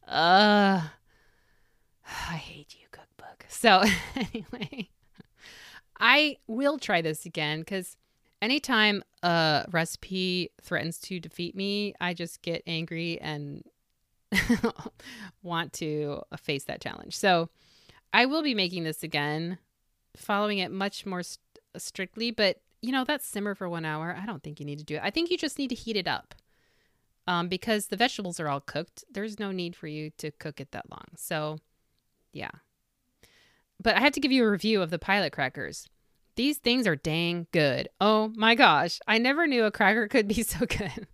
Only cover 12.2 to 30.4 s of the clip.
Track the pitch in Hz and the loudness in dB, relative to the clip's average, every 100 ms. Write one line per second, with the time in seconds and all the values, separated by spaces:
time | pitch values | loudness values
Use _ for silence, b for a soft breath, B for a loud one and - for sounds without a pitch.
12.2 | 170 - - 170 - 165 165 165 170 165 | -8 -8 -6 -6 -4 -6 -4 -6 -6 -6
13.2 | - 151 143 143 - _ _ _ _ _ | -6 -8 -8 -12 -16 _ _ _ _ _
14.2 | _ 190 - 233 233 - - _ - 247 | _ -2 2 2 2 -4 -14 _ -20 -18
15.2 | 202 _ 180 170 170 - 160 151 147 143 | -18 _ -6 -4 -4 -6 -4 -4 -4 -6
16.2 | - - - 143 - - - 50 - - | -10 -12 -4 -4 -4 -10 -10 -12 -12 0
17.2 | 202 175 170 b b b b b _ 214 | 4 4 2 b b b b b _ 2
18.2 | 254 311 302 220 185 180 160 156 165 156 | 4 2 0 0 0 -2 -4 -4 -4 0
19.2 | 147 151 170 180 _ _ _ _ _ - | 0 0 -4 -8 _ _ _ _ _ -20
20.2 | - 202 208 202 180 190 196 - - 180 | -2 0 0 0 -2 -2 -4 -6 -8 -8
21.2 | 175 - _ - _ - - - 185 - | -8 -12 _ -20 _ -14 -14 -10 -10 -6
22.2 | 233 226 202 - _ _ 233 262 254 294 | -6 2 2 0 _ _ -2 -2 0 -4
23.2 | - 208 208 196 185 170 160 151 165 175 | -4 -4 -4 -4 -6 -4 -4 -4 -6 -6
24.2 | 208 175 151 147 143 147 151 151 185 262 | -8 -10 -12 -12 -10 -10 -8 -4 -2 -2
25.2 | 339 349 320 - 277 240 - 214 175 135 | -2 -2 -4 -4 -6 -6 -4 -4 -2 -4
26.2 | - - _ _ _ _ _ _ _ _ | -6 -20 _ _ _ _ _ _ _ _
27.2 | - 175 175 180 - 214 202 196 247 - | -2 -2 -2 -4 -2 -2 -2 0 0 0
28.2 | 190 170 156 143 - 143 170 - - 214 | -8 -4 -2 -2 -4 -8 -8 -14 -14 -10
29.2 | 220 208 202 190 175 175 160 151 156 - | -8 -6 -6 -4 -6 -8 -10 -8 -10 -8
30.2 | 156 - | -10 -8